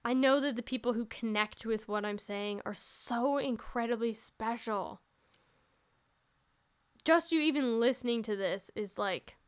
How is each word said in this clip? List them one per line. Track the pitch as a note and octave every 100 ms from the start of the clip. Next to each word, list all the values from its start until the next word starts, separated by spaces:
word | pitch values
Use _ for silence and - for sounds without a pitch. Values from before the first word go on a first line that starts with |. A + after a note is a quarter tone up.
I | A#3
know | B3+ C4+ C#4+
that | C#4
the | A#3+
people | - B3+ A#3
who | A3+
connect | A3 - A3+ G#3 G#3+ - A3+
with | A3 -
what | G#3
I'm | G#3 G#3
saying | - G3+ G#3 G3+
are | -
so | G3+ - - - A#3 B3+ C#4+
incredibly | C#4 A3+ - A#3+ A#3 A#3 A#3
special. | A3 - _ A3+ A#3 - G#3 - G3 _ _ _ _ _ _ _ _ _ _ _ _ _ _ _ _ _ _ _ _
Just | - E4 -
you | D#4+
even | D4+ C#4+ B3+ A3+
listening | A#3 B3 B3 A#3
to | A3 G3+
this | F#3+ F#3+ - -
is | G3+ -
like | G3+ E3+ - -